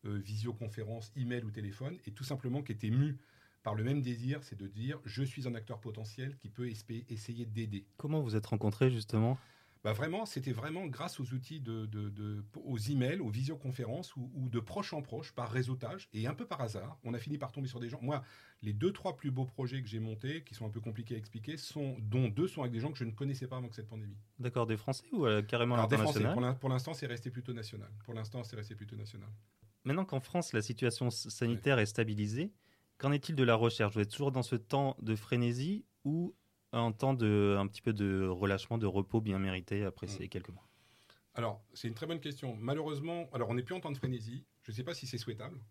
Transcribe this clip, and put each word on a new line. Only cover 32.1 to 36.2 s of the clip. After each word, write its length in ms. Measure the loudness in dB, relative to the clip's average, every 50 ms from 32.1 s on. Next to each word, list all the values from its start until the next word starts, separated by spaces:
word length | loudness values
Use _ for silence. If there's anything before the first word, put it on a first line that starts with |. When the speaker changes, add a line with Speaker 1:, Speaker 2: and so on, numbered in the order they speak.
| 2 0 0 0 2 0 -2 -2 -4 _ _ _ _ _ _ _ _
Speaker 2:
qu'en 160 | _ 2 2 2
est-il 200 | 2 0 0 4
de 100 | 6 8
la 120 | 8 8
recherche ? 380 | 8 8 4 6 4 2 4 4
Vous 80 | 4
êtes 100 | 2 2
toujours 220 | 2 0 0 2 2
dans 100 | 2 2
ce 140 | 2 0
temps 400 | -2 0 _ 2 4 4 2 0 0
de 140 | 0 0 0
frénésie 720 | 0 2 2 2 4 4 4 2 2 0 0 -2 -2 -4 _ _ _ _
ou 320 | 0 2 2